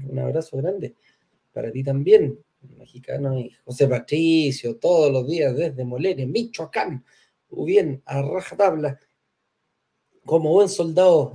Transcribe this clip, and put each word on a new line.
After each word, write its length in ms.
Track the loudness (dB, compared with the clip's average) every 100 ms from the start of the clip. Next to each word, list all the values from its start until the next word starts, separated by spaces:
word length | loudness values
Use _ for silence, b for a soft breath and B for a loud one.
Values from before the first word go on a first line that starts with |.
| -10
un 120 | -6
abrazo 380 | -4 -4 -6 -6
grande 360 | -6 -6 -8 -14 _ _ _ _ _
para 160 | -10 -8
ti 100 | -6
también, 560 | -4 -2 6 6 4 -6 _ _ -20 -20
mexicano, 640 | -20 -20 -10 -6 -4 -4
y 120 | -6 -12
José 240 | -10 0 0
Patricio, 880 | 0 -2 -2 2 2 2 -2 -6 -2
todos 340 | 2 4 4
los 160 | 2 -2
días 300 | -2 0 0
desde 260 | -4 -4
Morelia, 420 | -8 -4 -4 -4 -4
Michoacán. 760 | -4 -4 -8 -8 -6 -6 -6 -12 _ _ _ _
Muy 240 | -8 0
bien, 300 | 2 2 -4
a 160 | -6 -6
rajatabla, 800 | -4 -6 -6 0 0 0 -4 -6 _ _ _ _ _ _ _ _ _ _ _ _ 0
como 260 | 0 4
buen 160 | 4 4
soldado, 640 | 2 -2 4 6 6 4